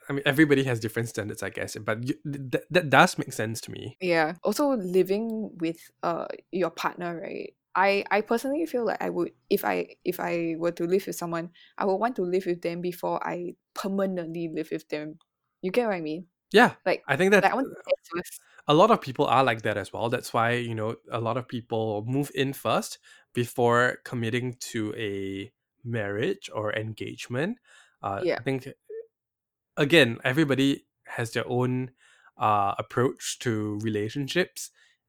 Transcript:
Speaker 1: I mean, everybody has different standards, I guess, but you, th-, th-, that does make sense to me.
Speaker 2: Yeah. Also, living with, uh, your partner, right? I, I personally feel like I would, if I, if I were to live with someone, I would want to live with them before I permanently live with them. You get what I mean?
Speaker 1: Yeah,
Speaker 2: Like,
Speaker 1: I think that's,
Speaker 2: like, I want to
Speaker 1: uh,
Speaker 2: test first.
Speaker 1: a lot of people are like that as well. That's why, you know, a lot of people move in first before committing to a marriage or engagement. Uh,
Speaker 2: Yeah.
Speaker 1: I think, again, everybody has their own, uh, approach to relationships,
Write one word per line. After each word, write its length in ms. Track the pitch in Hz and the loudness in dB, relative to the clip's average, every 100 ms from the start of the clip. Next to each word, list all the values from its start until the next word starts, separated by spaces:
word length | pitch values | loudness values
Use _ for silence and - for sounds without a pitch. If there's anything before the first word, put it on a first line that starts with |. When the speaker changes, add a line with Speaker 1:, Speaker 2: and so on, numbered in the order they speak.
| - | -6
Speaker 1:
I 60 | |
mean, 100 | 139 143 | -2 2
everybody 380 | 139 156 139 | 6 6 6
has 160 | 131 117 | 4 0
different 300 | 110 - 117 | -2 -4 -4
standards, 340 | - 104 107 | -4 -6 -6
I 60 | 98 | -6
guess, 260 | - 90 - | -6 -8 -6
but 320 | 110 110 123 | -4 -2 -2
you, 60 | - | -6
th-, 280 | 151 143 131 | -6 -8 -4
th-, 100 | 147 - | -4 2
that 180 | 165 156 | 0 6
does 280 | 131 123 - | 8 8 4
make 160 | - | -6
sense 260 | - 110 110 | -4 -4 -4
to 100 | - | -8
me. 260 | - 104 - | -10 -10 -6
Speaker 2:
Yeah. 360 | 185 165 156 175 190 | 0 2 2 0 -2
Also, 240 | 220 285 | 2 2
living 800 | 254 180 185 180 202 226 220 208 180 | 2 2 2 4 0 -2 -6 -8 -4
with, 200 | 165 165 - - | -4 -4 -12 -6
uh, 260 | 170 165 - - - | -4 -2 -6 -10 -6
your 160 | 190 165 | -2 -2
partner, 500 | - - - 175 165 | 0 -6 -4 -8 -6
right? 320 | - - - _ _ 180 | -8 -10 -12 _ _ 2
I, 300 | 196 202 - | 4 4 2
I 120 | 202 | 0
personally 440 | 208 233 269 294 320 | 2 0 0 -2 -2
feel 180 | 247 220 | -2 0
like 160 | - | -2
I 80 | 185 | -2
would, 220 | 175 170 _ - | -2 -4 _ -2
if 160 | 202 208 | 0 0
I, 320 | 185 170 - - | -2 -4 -6 -6
if 160 | 180 | -4
I 340 | 180 175 165 160 | -2 -2 -2 -2
were 140 | 175 | -2
to 140 | 170 170 | -2 0
live 220 | 190 190 | 0 0
with 100 | 170 | -8
someone, 320 | 175 170 170 _ - - | -6 -6 -8 _ -14 -2
I 60 | |
would 140 | 202 190 | 0 2
want 180 | 226 262 | 0 0
to 60 | |
live 240 | 180 185 175 | 0 0 0
with 160 | 175 | -2
them 180 | 170 170 | -4 -4
before 400 | 175 170 175 170 165 | -6 -4 -4 -2 -4
I 280 | 170 175 - _ | -6 -8 -12 _
permanently 760 | - 196 196 196 185 165 170 165 | -8 -4 0 0 -2 -6 -6 -4
live 160 | 156 156 | -4 -4
with 160 | 160 - | -6 -6
them. 320 | 151 151 - _ _ _ - | -8 -8 -14 _ _ _ -8
You 80 | 185 | -2
get 160 | 214 233 | 0 0
what 80 | 185 | -2
I 60 | |
mean? 260 | 156 156 - _ - | -4 -8 -10 _ 2
Speaker 1:
Yeah, 240 | 202 226 - 190 | 6 6 4 -2
Speaker 2:
Like, 180 | - - | -2 0
Speaker 1:
I 100 | 139 | 2
think 140 | 190 | 4
that's, 120 | 202 | 6
Speaker 2:
like, 80 | 185 | 4
I 40 | 214 | 2
want 120 | 269 | -4
to 40 | |
Speaker 1:
uh, 120 | - - | -6 -4
Speaker 2:
test 200 | 185 - 170 | -4 -4 -8
first. 260 | - - _ - - | -8 -14 _ -8 4
Speaker 1:
a 60 | 151 | 6
lot 160 | 220 | 8
of 100 | 208 | 6
people 240 | 135 120 139 | 0 0 4
are 180 | 123 | 6
like 200 | 131 113 | 4 2
that 120 | 110 104 | -2 -2
as 140 | 95 | -4
well. 160 | - 117 | -4 -2
That's 220 | 120 - | -2 0
why, 180 | 120 117 | 0 2
you 220 | 120 117 113 | 0 -2 -4
know, 200 | 107 - - | -4 -6 -6
a 80 | 120 | -4
lot 160 | 113 123 | -2 -4
of 100 | 120 | -4
people 580 | 120 - 113 110 104 113 | -10 -4 -2 -2 -2 -2
move 220 | 135 143 - | -2 -2 -2
in 180 | 135 | -2
first 460 | 139 110 151 226 - - - _ | -2 0 0 -2 -12 -20 -20 _
before 640 | - 120 - 120 120 123 - - | -4 -2 2 4 4 4 0 -8
committing 480 | 123 113 120 123 113 - | -4 -2 -2 -4 -8 -8
to 220 | 117 107 110 | -6 -4 -4
a 560 | 107 98 98 98 101 _ _ _ | -6 -4 -6 -8 -10 _ _ _
marriage 640 | 120 117 101 101 165 196 - | -6 -4 -2 -2 -2 -4 -8
or 200 | 110 107 110 | -4 -2 -4
engagement. 840 | 110 107 107 123 - 123 175 240 _ - _ - | -6 -8 -10 -10 -8 -4 -4 -6 _ -20 _ -10
Uh, 180 | 101 98 | -6 -4
Speaker 2:
Yeah. 140 | 170 - | -2 -2
Speaker 1:
I 40 | |
think, 260 | 139 135 - - - - - _ _ _ _ _ _ - | -2 -4 -6 -18 -14 -14 -14 _ _ _ _ _ _ -2
again, 440 | 147 165 123 117 | 6 8 6 4
everybody 600 | 131 131 147 131 139 139 _ _ - | 0 2 2 4 2 2 _ _ -12
has 260 | - 117 | -6 -4
their 160 | 120 - | -2 -2
own, 440 | 123 127 127 127 _ _ _ - - | 0 0 0 -4 _ _ _ -18 0
uh, 380 | 110 104 98 - | 2 4 2 -2
approach 600 | - - 131 - - - | -4 0 0 0 -8 -6
to 400 | 123 107 104 104 | -2 -2 -2 -4
relationships, 880 | 110 104 107 143 135 175 185 - - _ _ _ | -2 -2 -2 -4 -4 -2 -2 -6 -14 _ _ _